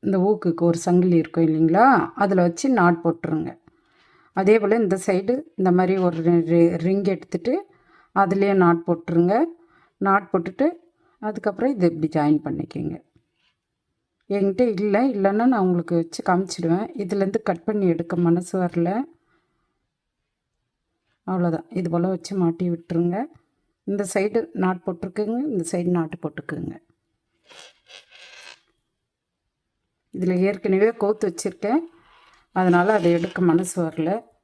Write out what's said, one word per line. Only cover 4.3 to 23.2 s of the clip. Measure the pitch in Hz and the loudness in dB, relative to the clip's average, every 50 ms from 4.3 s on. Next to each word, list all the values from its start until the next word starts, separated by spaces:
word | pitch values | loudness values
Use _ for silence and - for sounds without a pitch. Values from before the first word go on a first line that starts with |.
| _ - | _ -2
அதே | 190 190 214 226 | 4 4 4 4
போல் | 208 202 214 233 226 | 4 2 2 2 2
இந்த | 185 190 190 180 | 0 0 -2 0
சைடு | - 190 180 190 202 247 269 311 - _ - | -2 -2 0 0 -2 -2 -4 -4 -12 _ -2
இந்த | 180 185 180 180 | 2 4 4 4
மாதிரி | 185 180 190 190 185 180 | 4 2 0 2 2 0
ஒரு | 170 165 165 170 | 0 0 2 2
ரி-, | 175 170 165 160 | 4 4 2 2
ரி-, | 170 170 170 170 175 165 165 | 4 4 4 4 2 0 -2
ரிங் | 180 190 202 202 196 190 | 0 0 0 0 -2 -2
எடுத்துட்டு | - - _ - 175 170 233 262 370 403 _ _ _ _ _ _ _ _ _ _ 196 | -4 -6 _ -8 -4 -2 -2 -4 -4 -4 _ _ _ _ _ _ _ _ _ _ 0
அதுலேயே | 196 185 196 196 196 202 196 190 185 | 0 2 2 0 2 2 4 4 4
நாட் | 170 170 170 170 - | 4 4 2 0 -4
போட்டுருங்க. | 170 170 170 - 170 170 170 180 202 233 311 339 330 _ _ _ _ _ _ _ _ _ 202 196 | -4 -4 -4 -2 2 2 2 4 2 2 0 -2 -4 _ _ _ _ _ _ _ _ _ 0 2
நாட் | 196 202 196 - | 2 0 0 0
போட்டுட்டு | - 170 165 185 185 - 269 311 339 - _ _ _ _ _ _ _ _ - 214 | -4 -4 -4 -4 -4 -2 -2 -2 -2 -4 _ _ _ _ _ _ _ _ -10 -8
அதுக்கப்புறம் | 208 220 - 214 196 196 220 262 285 | -8 -4 -6 -6 -4 -2 -2 -2 0
இதை | 214 180 170 | 2 0 0
இப்படி | 170 160 156 156 - | 0 0 -4 -2 -2
ஜாயின் | 160 147 147 151 151 - | 0 2 2 2 0 0
பண்ணிக்கோங்க. | 147 135 147 156 - - - - - 170 - _ _ _ _ _ _ _ _ _ _ _ _ _ _ _ _ _ _ _ _ _ _ _ _ _ _ 196 | -4 -8 -8 -8 -10 -8 -8 -8 -8 -8 -10 _ _ _ _ _ _ _ _ _ _ _ _ _ _ _ _ _ _ _ _ _ _ _ _ _ _ -2
என்கிட்ட | 202 196 196 190 190 247 240 214 180 | 0 0 0 2 2 0 0 0 -2
இல்லை, | 208 208 202 208 247 277 247 | -2 0 0 2 0 0 0
இல்லைன்னா | 202 190 196 202 214 233 254 | 0 0 0 2 2 2 2
நான் | 262 220 190 | 2 2 2
உங்களுக்கு | 185 180 170 170 - 170 170 | 2 2 0 -2 -2 -2 -2
வச்சு | 165 165 - - - - | -2 -4 -8 -8 -2 0
காமிச்சிடுவேன். | 180 180 190 180 - - 170 165 165 185 214 - - 254 202 | 0 0 0 -4 -6 -6 -2 0 0 0 -2 -6 -8 -8 -6
இதுலேருந்து | 180 208 202 196 190 196 226 - - | -4 -2 -2 -2 0 -2 -2 -2 -2
கட் | 185 175 - - | -4 -4 -4 -4
பண்ணி | 214 208 196 180 165 | -2 0 2 0 0
எடுக்க | 165 170 - - 170 175 170 | 0 -2 -4 -2 0 2 2
மனசு | 170 175 180 - - 190 | 2 0 0 -4 -4 -4
வரல. | 180 175 - 175 170 175 196 226 269 - _ _ _ _ _ _ _ _ _ _ _ _ _ _ _ _ _ _ _ _ _ _ _ _ _ _ _ _ _ _ _ _ _ _ _ _ _ _ _ _ _ _ _ - | -4 -2 -2 -2 -2 -2 -2 -4 -6 -8 _ _ _ _ _ _ _ _ _ _ _ _ _ _ _ _ _ _ _ _ _ _ _ _ _ _ _ _ _ _ _ _ _ _ _ _ _ _ _ _ _ _ _ -6
அவ்வளோதான், | 185 185 175 175 160 - - _ - 185 | -4 -2 0 0 -2 -4 -6 _ -6 -6
இது | 185 170 165 | -4 -2 -2
போல் | 175 175 185 190 | 0 0 0 -2
வச்சு | 175 175 - 196 190 180 | -4 -6 -8 -2 0 0
மாட்டி | 170 165 170 180 175 170 | 0 0 0 -2 -4 -4
விட்டுருங்க. | 170 170 _ 175 165 175 175 175 202 | -6 -6 _ -2 0 0 0 -2 -4